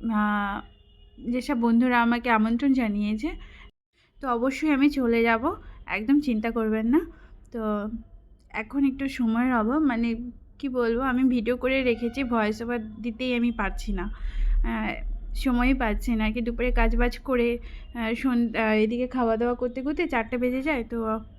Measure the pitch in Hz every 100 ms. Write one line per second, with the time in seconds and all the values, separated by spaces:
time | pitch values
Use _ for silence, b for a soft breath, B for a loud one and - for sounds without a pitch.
0 | 226 214 208 208 202 202 - - _ -
1 | - - 240 247 254 262 233 233 254 240
2 | 233 240 247 226 220 233 285 262 226 208
3 | 208 220 302 - B B B _ _ _
4 | _ - 269 240 254 269 311 269 285 277
5 | 240 233 233 226 269 - B B - 190
6 | 214 285 285 220 233 226 220 220 226 294
7 | - B B - - 240 214 208 208 226
8 | - - - - _ - 220 277 277 269
9 | 277 269 226 226 254 240 214 294 294 226
10 | 233 226 240 - - - 277 254 233 233
11 | 269 247 262 247 220 247 254 269 254 226
12 | 233 240 254 233 214 214 233 240 220 -
13 | 226 220 254 240 240 226 196 - - 196
14 | 202 - - - - - 233 226 214 -
15 | - - - - 269 240 247 269 233 220
16 | - 220 220 233 240 233 247 240 226 226
17 | 240 - - 247 240 240 - - - 240
18 | 220 233 269 240 233 220 220 214 214 240
19 | 254 262 233 220 240 240 247 247 269 302
20 | 339 240 220 247 247 254 277 285 226 233
21 | 220 220 214